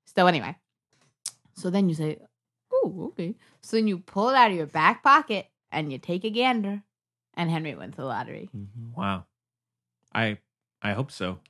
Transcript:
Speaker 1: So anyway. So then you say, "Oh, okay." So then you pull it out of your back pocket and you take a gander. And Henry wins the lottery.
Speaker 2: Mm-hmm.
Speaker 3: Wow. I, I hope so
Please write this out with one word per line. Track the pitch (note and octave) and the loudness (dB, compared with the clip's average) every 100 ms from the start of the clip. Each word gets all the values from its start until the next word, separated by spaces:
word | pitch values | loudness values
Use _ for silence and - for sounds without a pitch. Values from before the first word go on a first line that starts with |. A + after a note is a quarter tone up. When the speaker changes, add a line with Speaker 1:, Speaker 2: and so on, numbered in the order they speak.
| _ | _
Speaker 1:
So | - F3+ | 4 4
anyway. | E3 G#2 E3 _ _ _ _ _ _ - - _ | 4 -2 -12 _ _ _ _ _ _ -16 -16 _
So | - F#3 | -8 -2
then | F#3+ F#3+ | 2 2
you | |
say, | D#3+ D3+ D3+ - _ _ _ - | 2 -4 -6 -14 _ _ _ -4
"Oh, | C5 B4+ F#3 D4 | 0 0 -4 -12
okay." | - E3+ A3+ _ _ | -8 -8 -8 _ _
So | - A3+ | -4 0
then | G#3+ | 0
you | F3+ | -2
pull | - G3 A#3 | -6 -2 2
it | C4+ | 6
out | A3+ | 6
of | F3+ | 4
your | D3 | -2
back | D#3+ E3 A#3+ | 4 4 4
pocket | C#4 D4 D4 G3+ - _ _ | 6 6 4 -4 -6 _ _
and | - D3 | -6 -4
you | C3 | -6
take | - F3 | -4 -4
a | A3 | -2
gander. | A3 B3+ A#3 G3+ G3+ - _ _ _ _ | 0 2 2 -2 -6 -10 _ _ _ _
And | - E3 | -4 -2
Henry | E3 D#3 | -2 -4
wins | E2+ - C#3+ | -10 -14 -10
the | |
lottery. | C3 G#2+ - D2 - | -8 -6 -8 -12 -14
Speaker 2:
Mm-hmm. | G#2+ G2+ A2+ A#2 A#2 | -14 -14 -14 -14 -6
Speaker 3:
Wow. | G2+ F#2+ - _ _ _ _ _ _ _ _ | -4 -4 -6 _ _ _ _ _ _ _ _
I, | - A2 G#2 _ _ _ _ | -2 -2 -2 _ _ _ _
I | G#2 | -4
hope | G2+ C3 | -4 -4
so | - F#2 F2+ _ | -4 -6 -6 _